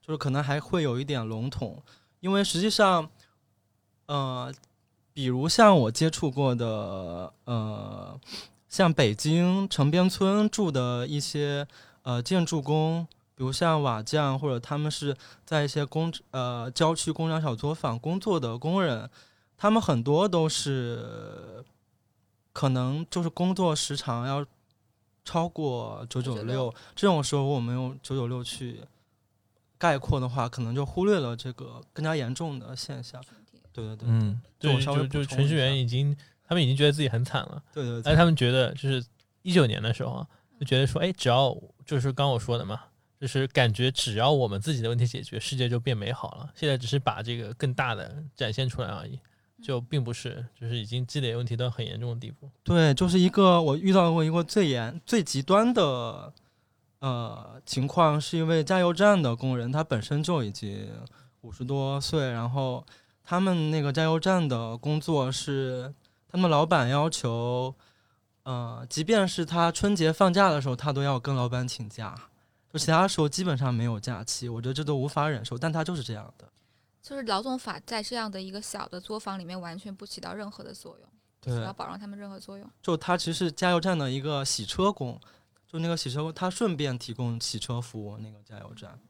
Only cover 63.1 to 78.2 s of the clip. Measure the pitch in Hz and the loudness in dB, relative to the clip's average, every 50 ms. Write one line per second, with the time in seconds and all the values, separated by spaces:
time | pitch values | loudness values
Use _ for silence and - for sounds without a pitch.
63.1 | _ _ _ - 175 180 190 190 180 170 156 156 156 156 143 143 135 160 160 160 | _ _ _ -2 0 2 2 2 2 2 2 2 2 2 0 0 2 2 2 2
64.1 | 160 160 156 190 190 180 165 139 127 117 117 113 113 113 - 151 151 156 143 - | 2 2 2 2 2 4 2 2 0 -2 -2 -6 -8 -6 -2 -2 -2 -2 0 0
65.1 | 160 143 131 131 131 - - 147 139 135 135 127 127 123 123 135 139 _ _ _ | 2 2 2 0 -2 -4 -4 -2 -2 -2 -2 -4 -4 -6 -8 -10 -14 _ _ _
66.1 | _ _ _ _ - 180 185 170 156 143 156 160 180 156 123 123 135 143 151 165 | _ _ _ _ 0 2 4 6 6 4 6 6 4 4 4 4 2 2 2 0
67.1 | - - - 120 117 117 117 120 123 127 127 131 131 _ _ _ _ _ _ _ | -2 -2 -2 -2 -2 -2 -2 -2 -2 -2 -2 -4 -8 _ _ _ _ _ _ _
68.1 | _ _ _ _ _ _ _ 131 127 123 120 117 117 117 123 120 - 156 160 175 | _ _ _ _ _ _ _ -8 -6 -6 -6 -8 -10 -12 -12 -8 -6 -4 2 4
69.1 | 226 214 190 180 - - 165 147 165 170 170 170 165 - - 202 208 170 160 160 | 4 4 4 2 0 -2 -4 0 2 2 2 2 2 2 2 2 2 4 4 2
70.1 | 160 - 196 185 175 196 202 190 156 143 131 135 123 120 139 151 139 135 139 139 | 4 4 4 4 6 6 6 6 4 2 0 -2 -4 -2 -2 -2 -2 0 0 0
71.1 | 135 123 113 143 139 127 123 120 123 123 123 123 - - 117 107 - - 110 101 | 0 -2 -2 -2 0 0 0 0 -2 -4 -4 -6 -6 -8 -10 -12 -10 -10 -12 -12
72.1 | - 123 - - _ _ _ _ _ _ _ _ - 156 - - 160 160 185 196 | -12 -14 -20 -20 _ _ _ _ _ _ _ _ -6 -2 2 4 6 6 4 4
73.1 | - - 156 147 - - 185 180 147 123 135 127 123 113 117 120 113 104 107 - | 4 2 0 0 0 -2 -2 0 0 0 0 0 0 0 0 0 -2 -4 -6 -8
74.1 | 120 92 113 - - - 123 120 117 120 120 127 120 139 156 143 147 135 135 143 | -8 -6 -6 -6 -6 -6 -6 -6 -8 -6 -4 -4 -4 -4 -2 -2 0 0 -2 -2
75.1 | - 151 143 156 147 113 107 - 120 120 147 165 156 165 156 165 180 156 120 - | 0 0 0 0 -2 -4 -6 -8 -8 -4 -4 -2 -2 -2 -4 -4 -4 -6 -6 -8
76.1 | 113 107 107 - _ _ - _ _ _ _ _ _ _ _ _ _ _ _ - | -8 -10 -10 -16 _ _ -20 _ _ _ _ _ _ _ _ _ _ _ _ -12
77.1 | 277 277 254 220 202 196 226 269 254 254 - 240 233 165 - - 240 220 208 - | -10 -8 -2 -2 -2 -2 -2 -4 -6 -6 -6 -10 -10 -10 -10 -8 -8 -8 -6 -6
78.1 | 247 233 | -6 -6